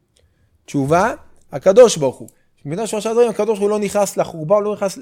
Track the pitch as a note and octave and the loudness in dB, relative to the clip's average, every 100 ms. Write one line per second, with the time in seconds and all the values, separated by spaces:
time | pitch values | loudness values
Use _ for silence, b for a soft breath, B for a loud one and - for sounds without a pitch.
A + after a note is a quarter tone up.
0 | _ _ _ _ _ _ - C#3+ C3+ E3+ | _ _ _ _ _ _ -8 -4 0 0
1 | A3+ - - _ _ C#3 F#3+ G3 A3+ D#3+ | 0 -4 -16 _ _ -2 4 6 6 4
2 | C3+ - A2 _ _ _ C#3+ F3 G#3+ G#3+ | -4 -4 -14 _ _ _ -10 -8 -6 -6
3 | A3 A3+ A#3+ G3+ G#3+ G3+ G3+ G#3+ G3 G#3 | -2 2 2 0 -2 -2 -2 -2 -2 -4
4 | G3 G3 D#3+ E3 D#3 G#3 G#3 G3+ G3 - | -4 -4 -6 -6 0 0 0 -4 -6 -8